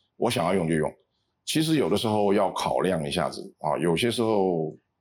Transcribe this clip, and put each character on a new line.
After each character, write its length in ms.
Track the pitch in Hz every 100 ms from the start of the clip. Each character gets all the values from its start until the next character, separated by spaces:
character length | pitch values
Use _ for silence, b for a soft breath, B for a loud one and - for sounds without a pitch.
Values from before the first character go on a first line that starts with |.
| _ -
我 140 | 104
想 140 | 120
要 100 | 85
用 140 | 95 82
就 60 |
用。 160 | 78 76 - _ _ _ _
其 160 | - 151
实 160 | 160 156
有 140 | 90
的 60 | 101
时 100 | 110
候 260 | 107 104
要 200 | 101 95
考 260 | - - 65
量 260 | 80 87 73
一 40 |
下 180 | 82 69
子 240 | - - -
啊， 180 | 78 69
有 200 | 80 82
些 120 | 120
时 140 | 113
候， 520 | 110 104 95 85 78 - _ _